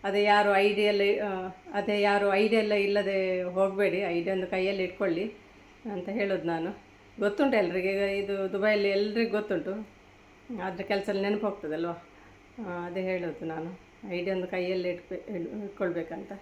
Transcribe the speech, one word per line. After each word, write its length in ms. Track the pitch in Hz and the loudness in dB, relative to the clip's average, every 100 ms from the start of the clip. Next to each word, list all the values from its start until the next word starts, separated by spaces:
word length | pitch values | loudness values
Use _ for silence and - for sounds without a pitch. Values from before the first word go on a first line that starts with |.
ಅದೇ 200 | 196 202 | 0 2
ಯಾರು 320 | 208 208 202 196 | 6 6 6 6
ಐ 180 | 202 | 4
ಡಿ 80 | 202 | 4
ಎಲ್ಲ, 200 | 208 202 202 - 208 | 4 4 4 2 0
ಆ, 240 | 190 185 - - | -4 -6 -12 -6
ಅದೇ 280 | 208 180 208 | -4 0 2
ಯಾರು 320 | 202 202 202 | 4 4 4
ಐ 140 | 196 214 | 4 4
ಡಿ 80 | 226 | 4
ಎಲ್ಲ 180 | 214 | 4
ಇಲ್ಲದೆ 680 | 208 202 202 190 196 190 185 | 2 2 2 2 0 0 0
ಹೋಗಬೇಡಿ, 540 | 180 180 196 190 202 180 | -2 2 2 4 2 2
ಐ 260 | 190 170 | 0 -2
ಡಿ 80 | 175 | 0
ಒಂದು 160 | 190 185 | -2 -2
ಕೈಯಲ್ಲಿ 360 | 190 190 196 | 0 0 0
ಇಟ್ಕೊಳ್ಳಿ 480 | 180 - 196 165 220 - - - - - 233 | -4 -2 -2 0 -4 -8 -20 -20 -20 -14 -8
ಅಂತ 160 | 202 180 | -8 -4
ಹೇಳೋದು 340 | 208 202 190 | -2 0 0
ನಾನು. 440 | 160 165 170 202 - - - - | -2 -2 -4 -8 -18 -20 -20 -2
ಗೊತ್ತುಂಟು 380 | 202 202 277 233 | -2 2 2 4
ಎಲ್ರಿಗೆ, 340 | 180 180 185 | 2 0 0
ಈಗ 320 | 196 202 196 | 0 0 -2
ಇದು 300 | 196 196 190 | -2 -2 -2
ದುಬೈಯಲ್ಲಿ 360 | 196 214 214 202 | 0 2 4 2
ಎಲ್ರಿಗೂ 420 | 196 208 214 226 | 2 0 0 0
ಗೊತ್ತುಂಟು, 560 | 208 214 185 185 202 208 - - - - - - 226 | 0 -2 -4 -2 -8 -10 -18 -20 -20 -20 -20 -12 -8
ಆದರೆ 200 | 185 180 | -6 -8
ಕೆಲಸದಲ್ಲಿ 380 | 196 202 196 196 | -2 -2 0 -2
ನೆನಪು 240 | 202 214 214 | 0 0 -2
ಹೋಗ್ತದಲ್ವ. 440 | 196 156 156 170 170 - - - - - - 208 | -4 -6 -4 -4 -6 -12 -20 -20 -20 -20 -12 -8
ಆ, 200 | 175 175 | -8 -6
ಅದೇ 160 | 180 | -4
ಹೇಳೋದು 440 | 185 185 175 156 160 | -2 -2 -4 -6 -8
ನಾನು, 340 | 160 165 185 - - 202 | -6 -8 -10 -18 -18 -8
ಐ 140 | 175 175 | -4 -2
ಡಿ 60 | |
ಒಂದು 160 | 190 180 | -2 -2
ಕೈಯಲ್ಲಿ 420 | 185 180 185 180 | -2 -2 -2 -2
ಇಟ್ಬೆ-, 460 | 175 - 180 - 196 170 214 | -6 -8 -10 -8 -6 -6 -6
ಇಟ್ಕೊಳ್ಬೇಕಂತ. 680 | 202 - 185 175 165 165 196 196 | -10 -4 -2 -2 -6 -8 -10 -14